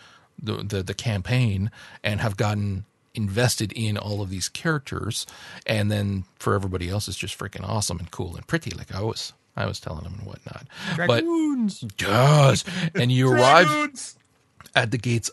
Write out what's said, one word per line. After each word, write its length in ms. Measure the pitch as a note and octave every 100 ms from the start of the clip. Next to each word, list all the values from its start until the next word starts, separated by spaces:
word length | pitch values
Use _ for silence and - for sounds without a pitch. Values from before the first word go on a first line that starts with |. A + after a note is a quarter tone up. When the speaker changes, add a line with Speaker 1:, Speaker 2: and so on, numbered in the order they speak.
| - - _ -
Speaker 1:
the, 160 | G#2+ G#2
the, 260 | G2 G2
the 100 | F#2
campaign 800 | G2+ A#2+ G#2 F#2 B2 A#2+ F#2+ G#2 - - -
and 160 | - G#2
have 160 | A#2+ G2+
gotten 480 | G#2 G#2 G2+ G2 - _ _
invested 580 | - G#2 G2 B2 - G#2+
in 240 | A2+ A2 G#2
all 240 | G#2 G2+
of 80 | G2
these 180 | F#2+ -
characters, 800 | - E3 D3+ - F2+ F2+ - - - - - -
and 260 | A2 G#2
then 320 | G#2 G2+ F#2+ F#2 -
for 140 | - G2+
everybody 320 | F#2+ F2+ F2
else, 180 | G2+ -
it's 80 | -
just 200 | G2 -
freaking 300 | G2 - G2
awesome 320 | G#2+ - F2
and 100 | F2
cool 240 | - F2+ E2
and 100 | -
pretty, 240 | E3 -
like 220 | - - G2
I 60 |
was, 320 | G#2+ - - - _ -
I 80 | G#2
was 160 | F#2+
telling 220 | - D#2+ F2
them 100 | F#2+
and 80 | G2+
whatnot. 380 | - - - - - G3+ E3
Speaker 2:
Dragoons! 840 | - A#2 E4 E4+ D#4 C4+ G#3+ -
Speaker 1:
But, 200 | A#2 -
yes, 640 | - G#2+ C3+ D3+ C#3 A2 - F3+ E3 F#3+
and 160 | B2
you 180 | B2+ C3
arrive 380 | B2 B2+ D#3 F#3
Speaker 3:
Dragoons! 500 | D4+ D4 C4 - - _ _ _ _ -
Speaker 1:
at 180 | - A2+
the 60 | A#2+
gates 320 | A#2+ A#2 -